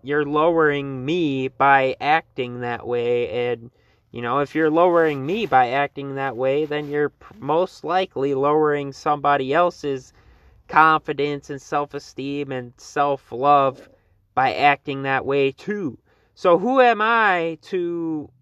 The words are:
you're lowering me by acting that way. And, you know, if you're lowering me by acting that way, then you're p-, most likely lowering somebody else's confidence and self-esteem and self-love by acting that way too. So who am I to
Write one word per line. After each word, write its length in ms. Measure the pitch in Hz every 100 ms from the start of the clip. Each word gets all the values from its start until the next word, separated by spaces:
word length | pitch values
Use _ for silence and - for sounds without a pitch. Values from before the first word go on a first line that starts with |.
you're 240 | 127 147 147
lowering 800 | 151 165 165 151 143 139 135 131
me 420 | 180 156 135 131
by 480 | _ 139 139 131 -
acting 580 | 139 160 - - 123 123
that 260 | 120 117 -
way. 640 | 120 120 120 120 120 123
And, 200 | 120 117 _ _ _ _
you 100 | 120
know, 200 | 120 135
if 140 | 139
you're 160 | 156 156
lowering 540 | 156 180 170 160 139
me 220 | 135 208 196
by 240 | 131 123
acting 460 | 135 143 - 139 135
that 200 | 135 117
way, 300 | 131 143 151
then 240 | 147 147
you're 200 | 147 147
p-, 280 | _ - -
most 440 | 135 160 180 -
likely 520 | 151 180 190 - 139
lowering 580 | 135 143 151 151 147 139
somebody 600 | 135 160 147 143 139 131
else's 580 | 156 175 - 147 135 - _ _ _ _ _ _
confidence 800 | 156 160 156 - 143 147 143 -
and 140 | 139
self-esteem 920 | - 151 143 143 - - 135 143 139
and 220 | 131 123 _
self-love 1120 | - 151 143 139 _ 117 139 143 135 127 - _ _ _ _
by 180 | - 131
acting 520 | - 143 139 - 135
that 200 | 135 135
way 260 | 127 139 135
too. 480 | 131 - 208 165 - _ _ _
So 240 | _ 185 175
who 220 | 220 269
am 200 | 247 208
I 560 | 220 233 214 180 165 160
to 680 | - 185 175 170 165 156 135 _